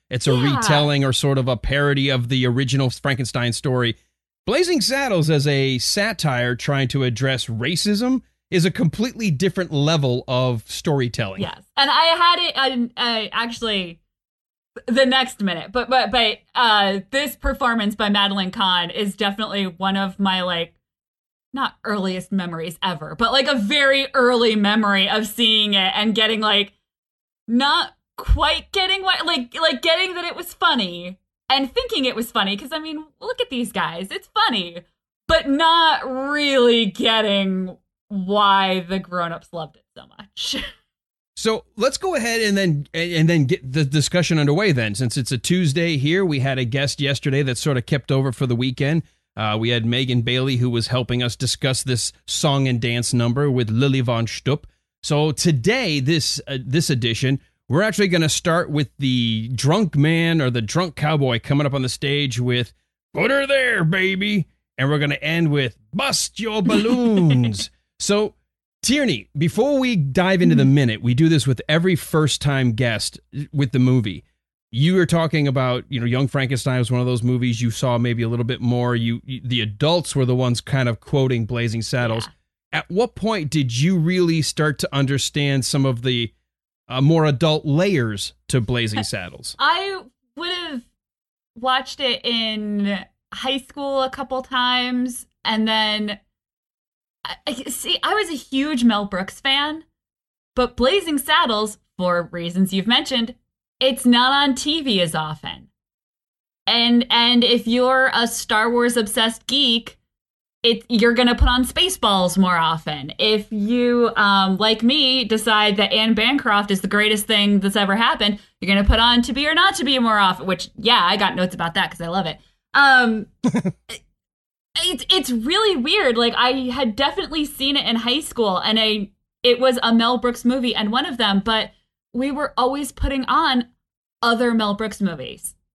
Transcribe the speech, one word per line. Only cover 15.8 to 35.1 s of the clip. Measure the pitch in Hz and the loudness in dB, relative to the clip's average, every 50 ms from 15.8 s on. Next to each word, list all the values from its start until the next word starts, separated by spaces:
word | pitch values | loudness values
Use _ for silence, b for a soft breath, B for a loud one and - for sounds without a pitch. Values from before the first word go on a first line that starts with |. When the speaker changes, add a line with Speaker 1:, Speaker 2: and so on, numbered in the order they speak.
| 247 240 | -2 0
Speaker 2:
but, | 262 254 220 202 | 2 2 2 2
but, | 254 247 226 214 - - _ _ - | 2 0 0 0 -2 -4 _ _ -2
uh, | 233 240 226 208 208 196 196 196 196 190 - 269 | 0 2 4 4 4 4 2 0 -2 -4 -4 -4
this | 277 294 - - | -2 -2 -4 -6
performance | - - 185 180 - 277 240 233 226 202 208 208 | -6 -4 -4 -2 0 0 0 0 0 0 -2 -2
by | - 214 202 | 0 0 0
Madeline | 202 202 202 196 196 196 190 185 | 2 2 0 0 0 -2 -4 -4
Kahn | - 226 202 185 180 175 170 170 | -2 -2 0 0 0 0 -2 -2
is | - - 208 196 190 | -4 -4 -4 -4 -2
definitely | - 208 202 202 214 214 - 190 202 196 185 | -2 -2 -2 -2 -4 -6 -4 -4 -4 -4 -4
one | 165 - 190 190 196 | -4 -4 -2 -2 0
of | 196 196 190 190 - | 0 -2 -4 -2 -2
my, | 196 190 185 185 180 | 0 0 0 0 -2
like, | 180 175 170 170 - _ _ _ _ _ _ _ _ _ _ _ _ _ _ _ _ - | -2 -2 -4 -4 -6 _ _ _ _ _ _ _ _ _ _ _ _ _ _ _ _ -6
not | 277 262 - - _ - | -4 -4 -4 -6 _ -6
earliest | 226 208 208 190 190 185 185 180 - | -4 -4 -2 -2 -2 -4 -6 -6 -4
memories | 196 190 175 175 170 165 160 180 165 - | -4 -4 -2 -4 -6 -8 -8 -10 -8 -6
ever, | - 185 175 151 156 151 156 | -4 -4 -4 -6 -8 -10 -4
but, | - 233 226 247 | -2 0 2 2
like, | 277 254 294 | 2 2 2
a | 277 | 0
very | 240 202 202 294 294 277 269 277 277 269 - - | 0 0 0 2 2 4 4 4 2 0 0 2
early | 269 247 247 254 233 240 220 214 | 4 4 4 4 4 4 4 4
memory | 214 202 202 214 220 214 202 202 196 196 202 | 2 2 2 2 2 2 4 2 2 2 2
of | 214 214 220 | 0 0 -2
seeing | 208 - 233 233 220 220 214 214 208 202 | -4 -2 0 2 4 4 2 2 2 2
it | 196 185 190 - | 2 0 0 0
and | 214 208 226 196 | 0 0 0 2
getting, | 220 220 220 226 214 | 2 2 0 0 0
like, | 220 190 202 202 - - - _ _ _ _ _ _ _ _ _ _ _ _ _ _ - | 0 0 2 0 0 -2 -6 _ _ _ _ _ _ _ _ _ _ _ _ _ _ -2
not | 233 247 277 285 311 349 302 - - _ _ _ _ | 0 2 2 2 2 0 -2 -4 -8 _ _ _ _
quite | - - - - 294 330 311 311 320 - - | -8 -2 0 2 2 2 0 -2 -2 -6 -6
getting | - 392 370 370 381 392 370 | -4 -2 0 0 0 0 0
what, | 381 349 - - | -2 -2 -2 -2
like, | 330 339 269 240 - - 320 | -2 -2 -4 -4 -6 -4 -2
like, | 330 311 277 - - | 0 0 0 0 0
getting | 330 330 349 381 370 349 | 0 0 2 0 -2 -4
that | 349 339 | -6 -8
it | 349 - | -8 -8
was | - 349 - - | -10 -12 -14 -6
funny | - 370 330 302 247 196 175 170 175 175 180 190 - _ _ _ _ _ - | -2 0 0 0 0 -2 -4 -6 -10 -12 -14 -16 -16 _ _ _ _ _ -2
and | 269 277 277 - - | -2 0 -2 -2 -4
thinking | 480 523 480 440 311 262 | -6 -4 -4 -4 -2 -2
it | 247 - | -2 -2
was | 220 240 - | -4 -6 -4
funny. | - 226 196 190 202 | -2 -2 -2 -2 -2
'Cause, | 202 302 254 320 | -6 -8 -10 -10
I | 311 | -10
mean, | 311 320 302 311 311 311 _ _ | -8 -10 -12 -12 -12 -16 _ _
look | - 453 480 - | -10 -8 -6 -6
at | 480 - | -6 -6
these | 269 240 247 196 - | -4 -6 -6 -4 -4
guys. | 190 165 160 165 170 190 196 - | -4 -4 -4 -4 -8 -10 -10 -12
It's | 392 - _ | -12 -14 _
funny, | - 415 453 415 240 196 175 170 170 175 - _ _ _ _ _ | -2 0 0 0 0 -2 -4 -6 -10 -16 -18 _ _ _ _ _